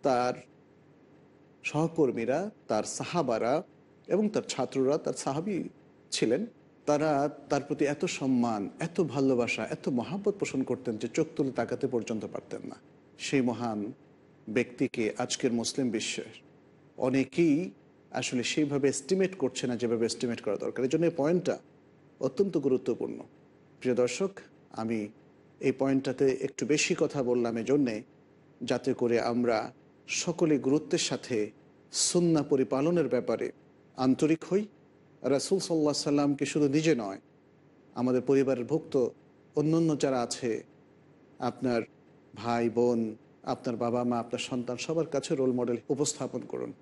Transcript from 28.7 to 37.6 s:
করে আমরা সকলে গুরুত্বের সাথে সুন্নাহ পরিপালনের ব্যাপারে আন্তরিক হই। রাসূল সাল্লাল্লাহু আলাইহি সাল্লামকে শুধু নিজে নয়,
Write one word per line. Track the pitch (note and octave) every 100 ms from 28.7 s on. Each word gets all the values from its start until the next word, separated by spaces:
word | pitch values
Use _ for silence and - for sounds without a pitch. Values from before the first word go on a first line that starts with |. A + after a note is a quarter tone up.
| B2 -
করে | B2 A#2+ A#2
আমরা | A#2 A#2+ A#2+ A2 A2+ - - _ -
সকলে | - - E3+ E3 C#3+
গুরুত্বের | C3 D3+ - D#3+
সাথে | - C3 - A#2 G#2 - - _ -
সুন্নাহ | - - F3+ F3 D#3+
পরিপালনের | C3+ C3+ C3 C3+ D3+ F3 C3+
ব্যাপারে | B2 A#2 A2+ A#2 - - _ - -
আন্তরিক | B2+ B2+ D#3 D#3+
হই। | - F#3+ G#3 - - - _ -
রাসূল | B2 C3+ - F#3+
সাল্লাল্লাহু | - E3 D3
আলাইহি | C#3+
সাল্লামকে | D#3 C#3+ C#3+ C#3 C#3
শুধু | D#3 D3
নিজে | D3 D#3 C3
নয়, | G2+ G2 _ _ _ _